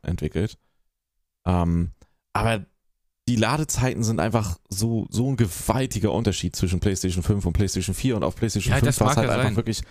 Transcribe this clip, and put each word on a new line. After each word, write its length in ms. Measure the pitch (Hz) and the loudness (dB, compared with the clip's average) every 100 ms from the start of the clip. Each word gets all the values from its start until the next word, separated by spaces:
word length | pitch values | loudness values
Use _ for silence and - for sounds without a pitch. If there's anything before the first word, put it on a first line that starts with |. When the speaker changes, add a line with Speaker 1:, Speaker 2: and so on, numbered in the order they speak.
Speaker 1:
entwickelt. 560 | - 87 76 82 107 - _ _ _ _ _ _ _ _ 85 | -4 -4 -2 -2 -4 -6 _ _ _ _ _ _ _ _ 0
Ähm, 460 | 90 85 85 90 - _ _ _ | 2 2 0 -2 -6 _ _ _
aber 340 | 104 113 110 - _ _ _ _ _ - | -2 0 -2 -6 _ _ _ _ _ -2
die 80 | 120 | 2
Ladezeiten 680 | 110 151 156 - 127 - | 2 0 -2 0 0 0
sind 180 | 110 110 | -2 0
einfach 380 | 98 113 101 85 - | 2 0 -2 -6 -10
so, 380 | 95 113 113 - | -4 -2 0 -2
so 200 | - 127 | -2 0
ein 60 | 127 | 2
gewaltiger 760 | 107 - - 113 131 - 107 | 0 -2 -2 0 0 0 0
Unterschied 440 | 78 113 90 87 - | 0 0 0 -2 -2
zwischen 240 | 90 87 | 0 0
PlayStation 420 | 104 92 92 87 | 0 0 -2 -2
fünf 240 | 87 101 92 | 0 0 0
und 60 | |
PlayStation 420 | 82 98 95 92 | 0 0 -2 -4
vier. 220 | 90 131 110 | -2 0 0
Und 80 | |
auf 120 | 80 - | -2 -2
PlayStation 360 | 113 104 95 | -2 0 0
Speaker 2:
Ja, 60 | 139 | 2
Speaker 1:
fünf 80 | 131 | 2
Speaker 2:
das 120 | 135 | 4
Speaker 1:
war's 100 | 110 | 4
Speaker 2:
mag 60 | 143 | 4
Speaker 1:
halt 100 | - | 2
Speaker 2:
ja 40 | |
Speaker 1:
einfach 100 | 113 131 | 2 2
Speaker 2:
sein. 100 | 107 | 0
Speaker 1:
wirklich 260 | 117 107 - | -2 -4 -8